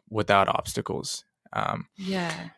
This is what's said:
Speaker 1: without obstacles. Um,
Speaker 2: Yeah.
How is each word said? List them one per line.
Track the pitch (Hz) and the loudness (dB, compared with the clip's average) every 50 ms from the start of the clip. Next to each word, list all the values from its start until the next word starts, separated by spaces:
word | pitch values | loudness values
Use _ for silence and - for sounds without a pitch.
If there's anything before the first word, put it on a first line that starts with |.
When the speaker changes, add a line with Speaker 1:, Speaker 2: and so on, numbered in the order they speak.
| _ - | _ -4
Speaker 1:
without | 107 107 104 - 101 98 95 - | -2 0 4 6 6 6 6 6
obstacles. | - - - - - - - - - 67 - - - - - _ _ _ _ _ - | 2 0 -2 -2 -4 -4 -2 -2 -4 -4 -4 -6 -8 -8 -10 _ _ _ _ _ -4
Um, | - - - - - - - _ | -2 -2 -2 -2 -4 -6 -10 _
Speaker 2:
Yeah. | - 190 185 190 185 175 165 160 170 170 170 - | -8 -6 -4 -2 -2 -2 -4 -4 -6 -10 -12 -16